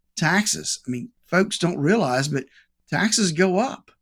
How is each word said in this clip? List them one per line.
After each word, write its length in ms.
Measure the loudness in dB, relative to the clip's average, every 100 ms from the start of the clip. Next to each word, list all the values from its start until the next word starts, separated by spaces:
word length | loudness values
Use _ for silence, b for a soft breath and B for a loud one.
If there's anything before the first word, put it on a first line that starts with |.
| _
taxes. 640 | -2 2 2 0 -4 -6 -6 -6
I 40 |
mean, 180 | -8 -10 _ _
folks 320 | 0 0 0
don't 220 | -2 0
realize, 480 | 2 2 2 0 -2
but 160 | -4 -6 b b _ _
taxes 440 | -2 0 0 0
go 260 | 2 2 2
up 320 | -2 -6 -18 _